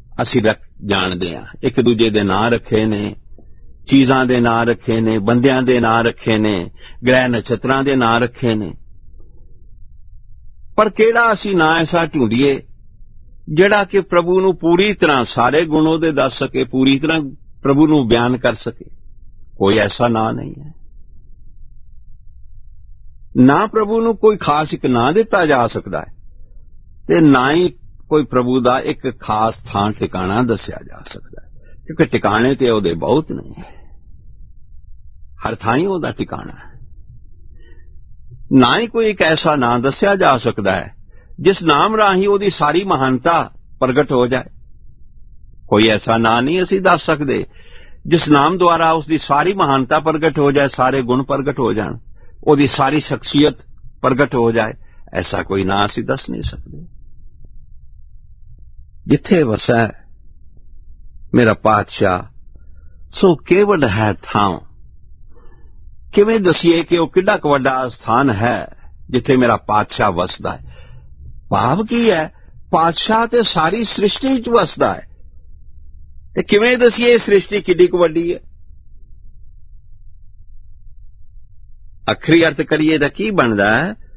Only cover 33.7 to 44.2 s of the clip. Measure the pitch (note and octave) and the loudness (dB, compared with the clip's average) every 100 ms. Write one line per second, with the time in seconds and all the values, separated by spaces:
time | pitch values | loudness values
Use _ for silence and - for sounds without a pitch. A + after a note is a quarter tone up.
33.7 | - - - - - - - - - - | -18 -20 -20 -20 -20 -20 -20 -20 -20 -20
34.7 | - - - - - - - G2 F#2 A2+ | -20 -18 -18 -18 -18 -20 -10 -8 -4 -2
35.7 | C3 G3 F#3 B2+ - - - - - - | 0 0 -2 -6 -6 -8 -8 -12 -16 -18
36.7 | - - - - - - - - - A#4+ | -18 -18 -20 -20 -20 -20 -20 -20 -20 -20
37.7 | - - - - - - - - C3+ B2 | -20 -20 -20 -20 -20 -18 -16 2 4 4
38.7 | E3 A#3 A#3 A3 G3+ D#3+ D#3+ E3 D3+ A#2+ | 2 0 0 0 2 0 2 2 2 2
39.7 | A#2+ C3+ - G3+ G3 D#3+ B2+ A#2+ G#2+ G2 | 2 0 0 0 4 4 2 0 -2 -2
40.7 | F#2+ - - - - - - D#3+ F#3+ E3 | -2 -4 -16 -20 -20 -20 0 0 2 2
41.7 | D3 G3 A3 G#3 F#3 G3+ G3+ G3+ - D3 | 4 4 4 2 4 2 2 0 0 0
42.7 | E3 G3 D3 C3 B2+ E3 E3 G#2+ - - | 0 0 0 2 2 2 0 -2 -10 -16
43.7 | - B2+ B2+ C#3+ C3 | -4 0 2 2 2